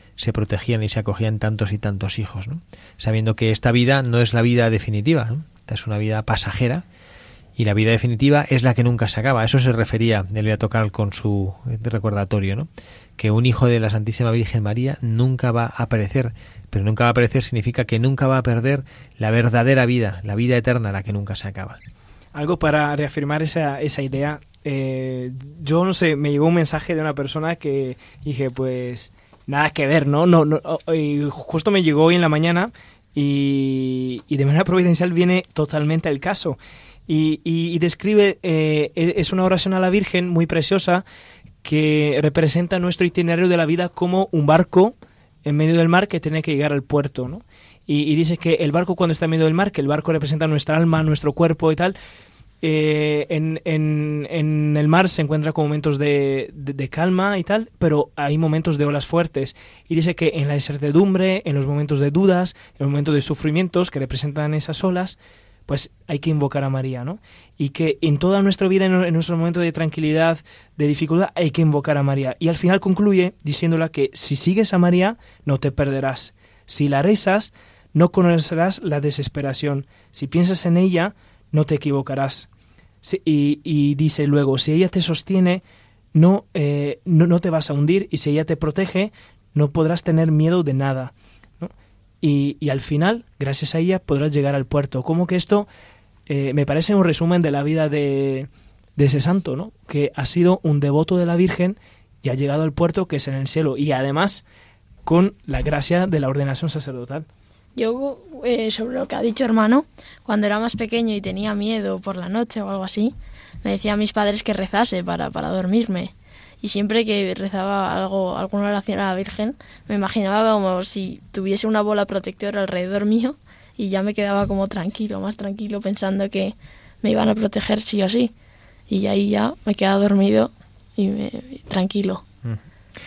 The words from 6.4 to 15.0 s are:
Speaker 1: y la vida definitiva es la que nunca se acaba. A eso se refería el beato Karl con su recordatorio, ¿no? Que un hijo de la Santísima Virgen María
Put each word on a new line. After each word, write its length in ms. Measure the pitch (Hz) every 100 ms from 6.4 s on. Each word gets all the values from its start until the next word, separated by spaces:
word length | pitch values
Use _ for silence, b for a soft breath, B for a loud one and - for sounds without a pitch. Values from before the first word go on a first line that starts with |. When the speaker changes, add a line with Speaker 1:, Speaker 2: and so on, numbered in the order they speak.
| - - 123 151 - B B B B B B -
Speaker 1:
y 80 |
la 100 | 107
vida 160 | 101 110
definitiva 560 | 113 120 110 139 147 -
es 140 | 131
la 120 | 127
que 100 | 120
nunca 240 | 120 120 110
se 120 | -
acaba. 220 | 127 123
A 20 |
eso 140 | 110 135
se 140 | 127
refería 520 | 113 113 113 117 107 92
el 140 | 107 107
beato 220 | 107 107
Karl 240 | 113 107
con 200 | - 104
su 400 | - 107 101 95 - 123 113
recordatorio, 720 | 117 110 107 101 98 104 95 101
¿no? 120 | 160 B B B B -
Que 140 | 110
un 160 | 107 123
hijo 200 | 113 123
de 120 | 117
la 120 | 110
Santísima 420 | 110 107 110 120
Virgen 320 | 117 110 117
María 340 | 104 110 131 -